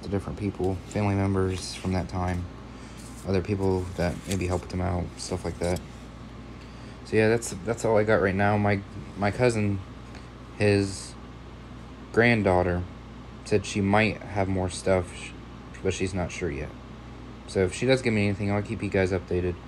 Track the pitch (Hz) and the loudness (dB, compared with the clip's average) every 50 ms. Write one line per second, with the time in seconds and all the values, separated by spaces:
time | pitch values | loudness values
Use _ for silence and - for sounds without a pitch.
0 | - - 104 98 - - 71 - 104 101 - - 92 92 95 90 - - - 107 | -4 -2 -2 -2 -2 -4 -6 -4 -4 -4 -2 0 0 0 0 -2 -6 -4 -2 0
1 | 104 101 98 98 98 98 98 95 95 92 92 90 - - - - - 92 92 92 | 2 2 2 2 2 2 4 2 2 2 0 -2 -6 -8 -10 -4 -2 0 0 0
2 | 85 87 - 92 90 90 90 90 90 - - - - - - - - - - - | 0 -2 -2 -2 0 0 0 -2 -4 -6 -10 -12 -14 -14 -14 -14 -14 -14 -14 -14
3 | - - - - - - 98 92 85 - 104 95 98 95 92 92 90 90 87 - | -14 -14 -14 -10 -2 0 0 2 2 0 0 2 2 2 2 2 0 -2 -2 0
4 | 87 87 82 82 - - 101 92 90 90 90 85 - - - 92 90 92 90 87 | 0 0 0 -4 -4 -2 -2 0 0 0 0 -2 -2 -4 -4 -2 -2 0 0 -2
5 | 85 - - - - - 92 87 - 87 82 - 85 87 90 - - - - - | -2 -4 -8 -10 -6 -6 -6 -4 -4 -6 -4 -2 0 0 0 -2 -4 -10 -14 -14
6 | - - - - - - - - - - - - - - - - - - - - | -14 -14 -14 -14 -14 -14 -14 -14 -14 -14 -14 -14 -14 -14 -14 -14 -14 -14 -14 -14
7 | - - - 107 110 107 113 117 117 - - 95 87 104 117 117 - 113 113 107 | -8 2 4 6 8 8 6 4 2 -2 -8 -6 -2 -2 -2 2 4 6 6 6
8 | 107 110 110 92 80 101 90 95 101 101 107 104 104 104 104 98 98 - - - | 6 6 6 6 6 4 4 4 4 4 4 4 4 4 2 2 0 -6 -12 -12
9 | - - - 95 101 104 101 - 123 123 117 110 104 101 101 95 95 - - - | -12 -10 -6 0 0 0 2 4 4 4 4 4 2 0 0 -2 -4 -10 -14 -14
10 | - - - - - - - - - - - - 107 104 101 101 101 98 98 - | -14 -14 -14 -14 -14 -14 -16 -16 -16 -16 -2 4 4 6 6 6 4 2 -2 -8
11 | - - - - - - - - - - - - - - - - - - - - | -10 -12 -12 -14 -14 -14 -16 -16 -16 -16 -16 -16 -16 -14 -14 -14 -14 -14 -14 -14
12 | - - - 107 113 120 120 110 98 95 90 90 90 90 87 90 90 90 - - | -14 0 4 6 6 6 6 6 6 4 6 6 4 4 2 0 -2 -4 -8 -14
13 | - - - - - - - - - - 107 101 101 - - 107 98 98 101 107 | -14 -14 -14 -14 -14 -14 -14 -14 -4 0 0 0 2 0 -2 0 2 4 6 6
14 | 110 104 87 - - - 95 101 95 92 98 95 92 92 87 - - 92 95 92 | 4 4 2 -2 -8 -4 0 0 0 2 2 0 0 -2 -4 -2 2 4 4 4
15 | 90 - - - - - - - - - - - - - - - - 95 95 - | 2 0 -8 -12 -12 -12 -12 -14 -14 -14 -16 -16 -16 -14 -14 -2 -2 -2 0 0
16 | 95 92 85 92 87 85 - - 90 82 69 71 73 71 - - - - - - | -2 -2 -2 -2 -4 -4 -4 -4 -4 -4 -4 -4 -6 -8 -10 -12 -14 -14 -16 -16
17 | - - - - - - - - - - - 104 95 90 - - 120 123 131 127 | -14 -16 -14 -14 -14 -14 -14 -14 -14 -2 2 2 2 2 2 0 4 4 4 4
18 | 123 120 110 107 101 104 98 90 104 101 101 104 104 107 117 - 107 101 95 98 | 4 2 4 4 4 2 2 0 0 0 0 0 0 -2 -4 -4 -4 0 2 4
19 | 95 90 98 90 - - 90 90 90 90 87 - - | 4 4 2 -2 -2 0 -2 0 0 0 -2 -4 -10